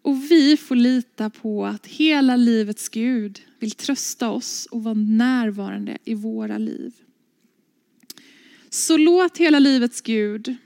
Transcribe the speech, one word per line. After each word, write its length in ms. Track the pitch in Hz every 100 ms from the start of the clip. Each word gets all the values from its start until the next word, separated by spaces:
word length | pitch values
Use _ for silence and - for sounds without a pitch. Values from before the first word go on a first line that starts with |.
Och 300 | - 269 285
vi 260 | 330 277 302
får 180 | - 247
lita 540 | 247 254 240 - 214
på 360 | - 226 208 202
att 220 | 208 -
hela 480 | - 311 294 262 247
livets 540 | 240 226 208 214 -
Gud 520 | 220 240 247 208 202 _ _
vill 120 | 220
trösta 580 | - - 269 - - 233
oss 360 | 208 - - -
och 180 | 233
vara 100 | 220
närvarande 1040 | 214 214 220 247 254 220 202 196 202 208 -
i 100 | -
våra 440 | 220 220 220 214 214
liv. 360 | 220 - - _ _ _ _ _ _ _ _ _ _ _ _ - _ _ _ _ _
Så 280 | - - 320
låt 400 | 311 349 359 -
hela 220 | 330 294
livets 420 | 277 262 240 -
Gud 540 | - 220 208 214 226 247